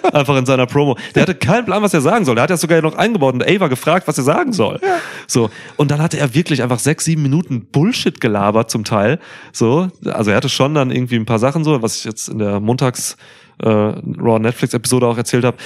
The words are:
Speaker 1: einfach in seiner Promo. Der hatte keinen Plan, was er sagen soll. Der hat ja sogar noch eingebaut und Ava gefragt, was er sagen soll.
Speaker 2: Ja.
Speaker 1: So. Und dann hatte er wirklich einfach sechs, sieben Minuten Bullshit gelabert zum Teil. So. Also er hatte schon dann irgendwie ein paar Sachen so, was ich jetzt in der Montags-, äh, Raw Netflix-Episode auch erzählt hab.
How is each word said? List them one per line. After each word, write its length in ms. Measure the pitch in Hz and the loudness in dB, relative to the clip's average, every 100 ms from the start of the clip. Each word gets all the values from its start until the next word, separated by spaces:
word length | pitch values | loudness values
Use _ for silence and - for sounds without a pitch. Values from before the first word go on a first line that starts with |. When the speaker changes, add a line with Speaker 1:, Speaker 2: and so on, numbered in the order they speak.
| - | 0
Speaker 1:
einfach 240 | 147 139 135 | 2 2 0
in 100 | 127 | 2
seiner 200 | 127 123 | 2 2
Promo. 300 | 143 143 120 - | 2 0 -2 -2
Der 80 | - | 2
hatte 120 | - 160 | 2 0
keinen 280 | - 226 220 | 0 0 0
Plan, 160 | 196 | 0
was 120 | 208 | 2
er 60 | 170 | 2
sagen 240 | 139 226 | 2 2
soll. 100 | 135 | 2
Der 80 | 113 | 2
hat 80 | 139 | 2
ja 60 | 175 | 0
sogar 240 | - 165 | 2 2
noch 140 | 156 - | 2 0
eingebaut 380 | 208 208 135 | 0 2 2
und 120 | 123 - | 2 2
Ava 220 | 196 165 | 2 0
gefragt, 400 | 127 151 180 - | 0 0 0 0
was 100 | - | -2
er 60 | |
sagen 280 | 131 175 285 | 0 2 0
soll. 280 | 185 104 - | 0 -2 -2
Speaker 2:
Ja. 160 | 381 339 - - - | -2 -2 -6 -14 -4
Speaker 1:
So. 220 | 127 110 - - - | -2 -2 -4 -10 -2
Und 140 | 143 | 0
dann 80 | 147 | 0
hatte 160 | 165 - | -2 -2
er 160 | 143 | -2
wirklich 280 | 131 180 135 | 0 0 0
einfach 140 | 123 123 | 0 0
sechs, 240 | 139 160 | 0 -2
sieben 180 | 160 156 | -2 0
Minuten 480 | 139 151 - 120 - | 0 0 -2 -6 -2
Bullshit 500 | 139 190 262 - - | 0 0 0 -4 -2
gelabert 500 | 120 104 101 110 113 | 0 2 2 2 0
zum 100 | 113 | -4
Teil. 360 | 104 107 104 165 - - - | -2 0 2 0 -6 -20 -10
So. 360 | - 117 151 185 - - | -2 2 2 0 -6 -6
Also 240 | - 107 | -2 0
er 60 | 101 | 2
hatte 100 | 135 | 0
schon 260 | - 135 | 0 0
dann 160 | 151 127 | 0 0
irgendwie 260 | 127 123 120 | -2 -2 -2
ein 100 | 107 | 0
paar 120 | 110 | 0
Sachen 240 | 127 160 | 0 0
so, 160 | 151 135 | 0 0
was 140 | 110 - | -2 -6
ich 60 | |
jetzt 240 | 117 107 - | -8 -10 -8
in 100 | 120 | -4
der 200 | 101 101 | -2 -2
Montags-, 560 | 107 123 131 - - - - - - - | 0 0 0 -2 -8 -10 -20 -20 -20 -4
äh, 80 | 110 | 0
Raw 720 | 107 107 - 131 - 117 110 | 2 0 -2 -8 -4 0 2
Netflix-Episode 680 | 110 - 127 123 - 127 120 | 0 -2 -4 -4 0 0 2
auch 100 | 117 | 0
erzählt 260 | 117 123 | -2 0
hab. 140 | 123 - | 0 -2